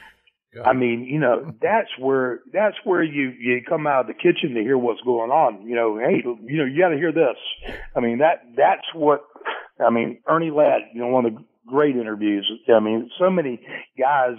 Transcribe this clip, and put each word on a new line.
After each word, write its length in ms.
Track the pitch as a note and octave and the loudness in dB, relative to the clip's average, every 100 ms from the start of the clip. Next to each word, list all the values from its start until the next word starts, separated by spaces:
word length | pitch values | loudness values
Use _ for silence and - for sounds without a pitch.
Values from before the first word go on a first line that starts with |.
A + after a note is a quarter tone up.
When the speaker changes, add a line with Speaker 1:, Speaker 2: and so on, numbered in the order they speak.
| - _ _ _ _ | -20 _ _ _ _
Speaker 1:
God. 100 | - A#2 | -4 0
Speaker 2:
I 60 | |
mean, 320 | B2+ B2 A#2 B2+ | 0 0 -2 -4
you 80 | D3+ | -2
know, 320 | C3 A#2 D#3 A2 | 0 0 -2 -6
that's 260 | D#3+ A3 - - | -2 -2 -2 -6
where, 440 | C3 C3+ B2+ A#2 - | -2 0 -2 -6 -6
that's 240 | F#3 G#3 - | -2 -2 -2
where 180 | A3+ F3 | -2 0
you, 300 | D#3+ C#3+ C3 A#2 | 0 -2 -4 -4
you 220 | A#2+ B2 A#2+ | -2 -2 -2
come 220 | E3 D3+ | -2 0
out 140 | C3+ | 0
of 60 | A#2 | 0
the 60 | - | 0
kitchen 400 | F3 F3 D#3+ A#2 | 0 2 -2 -2
to 60 | |
hear 160 | G#2+ C3+ | 0 2
what's 220 | A#2+ G#2 B2 | 0 -2 -2
going 260 | A#2+ A2+ | -2 2
on. 340 | D3+ C#3 G2 A2 | 2 2 0 -4
You 100 | A#2+ | 0
know, 220 | A2+ G#2+ | 0 0
hey, 240 | C3+ F#3+ | 0 0
you 360 | A#2+ A2 A#2 D#3 | -2 -8 -6 -4
know, 80 | C3 | -2
you 120 | C#3+ | 2
gotta 200 | F3+ C#3+ | 2 2
hear 160 | E3 | 0
this. 240 | D#3 C#3 G#2 - - - - - C3+ | 2 2 0 -10 -12 -12 -12 -8 -2
I 60 | |
mean, 160 | A#2+ A#2+ | -2 2
that, 240 | D#3 E3 - A#2+ | 2 2 -4 2
that's 260 | D#3+ F#3+ - | 2 2 -4
what, 280 | E3 D3 C#3+ - - - - - - | -2 2 2 -2 -14 -12 -12 -14 0
I 100 | A#2 | 2
mean, 300 | A#2 - A#2 - | 2 -2 -6 0
Ernie 240 | D#3+ E3 | 0 0
Ladd, 300 | D3 C#3+ B2 G#2 | 2 4 2 -2
you 60 | A#2 | -8
know, 80 | A#2+ | -2
one 180 | B2+ A#2 | 0 0
of 100 | A2 | -4
the 100 | - _ - | -18 _ -4
great 280 | C3+ D3+ B2 | 0 2 0
interviews. 500 | A2 G#2+ G#2+ G2+ G2 A2 - | -4 -2 0 0 -2 -6 4
I 140 | A2+ | 4
mean, 280 | G#2+ A2+ - - | 4 -2 -4 0
so 120 | F#3 | 0
many 320 | F#3 C#3 A#2+ - - - - | 2 -2 -6 -12 -16 -14 -4
guys 380 | C3 C#3+ B2+ | 0 2 0